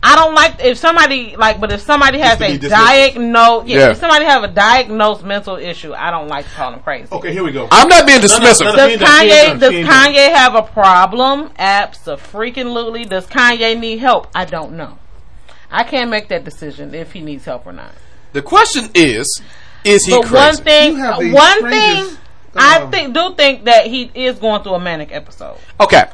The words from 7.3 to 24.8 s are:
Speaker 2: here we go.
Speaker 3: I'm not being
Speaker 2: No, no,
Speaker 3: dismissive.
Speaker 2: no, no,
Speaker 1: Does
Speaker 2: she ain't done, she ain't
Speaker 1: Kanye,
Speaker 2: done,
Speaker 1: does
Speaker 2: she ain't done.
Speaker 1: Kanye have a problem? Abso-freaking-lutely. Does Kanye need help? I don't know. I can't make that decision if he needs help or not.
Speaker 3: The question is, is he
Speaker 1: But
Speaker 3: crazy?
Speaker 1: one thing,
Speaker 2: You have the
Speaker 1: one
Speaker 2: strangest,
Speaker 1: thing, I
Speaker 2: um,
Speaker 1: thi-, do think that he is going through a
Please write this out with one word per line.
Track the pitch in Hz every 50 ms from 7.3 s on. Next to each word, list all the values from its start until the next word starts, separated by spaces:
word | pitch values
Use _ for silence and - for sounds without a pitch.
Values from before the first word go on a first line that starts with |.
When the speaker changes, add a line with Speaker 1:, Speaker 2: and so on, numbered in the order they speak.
Speaker 2:
here | 165 190
we | 185 156
go. | 131 135 123 -
Speaker 3:
I'm | 165 214 262 330
not | 359 339 285
being | 277 277 254
Speaker 2:
No, | 202
no, | 196 214
Speaker 3:
dismissive. | 226 233 240 220 - -
Speaker 2:
no, | 208
no, | 208
Speaker 1:
Does | 269 269 226
Speaker 2:
she |
ain't | 233 214
done, | - 311
she | 294 302 320
ain't | -
Speaker 1:
Kanye, | 302 302 302 311
Speaker 2:
done, | 294 254
Speaker 1:
does | 262 262
Speaker 2:
she | 180 175
ain't | 170 277
done. | 277 262 269 294 285
Speaker 1:
Kanye | 277 277 277 339
have | 285 254 254 220
a | 226
problem? | 220 - - 220 202 190 185 180 185 185 196 240 254 269 277 277 311 302 - -
Abso-freaking-lutely. | 180 196 196 202 202 208 - - - 165 147 139 - - - 202 226 240 240 269 254 240 240 233 233 226 226 233 233
Does | 202 190 190 185
Kanye | - - - 240 233 240 233 226 226 226 233
need | 226 226 220 226
help? | 254 262 233 185 - - -
I | 180 185
don't | - - 160 156 -
know. | 147 165 151 120 - - - - - - - - - - - - - - - -
I | - 190 233
can't | 233 311 262 240 240
make | 220 214 208 -
that | 202 170 -
decision | 165 - - 160 147 139 143 147 143 139
if | 160 165 160
he | - 185
needs | 156 151 147 131 -
help | - 127 123 -
or | 90
not. | 90 78 60 - - - - - - - - - -
Speaker 3:
The | 139
question | 143 - 339 403 466 - - 285 226 220 -
is, | 175 165 143 113 - 139 - - - - - - - - - - - -
is | 208 208 196 -
he | 180
Speaker 1:
But | 233 247 233
Speaker 3:
crazy? | 233 240
Speaker 1:
one | 262 285 302 311
thing, | 302 - 311 302 302 302 302
Speaker 2:
You | 320 269
have | 269 240 214 -
the | - 226
Speaker 1:
one | 240 277 302 349 392 427
Speaker 2:
strangest, | 440 - 427 427 427 427 415 392 381 381
Speaker 1:
thing, | - - - - - - - - -
I | - 269 285 320 330
Speaker 2:
um, | 285 269
Speaker 1:
thi-, | - 381 302 269
do | 233 320 349 370 359
think | - 294 277 269 214 202
that | 233 233 220 -
he | 226 240 262 247 - -
is | 247 254 254 247 -
going | - 220 214 208
through | 208 202 185
a | 175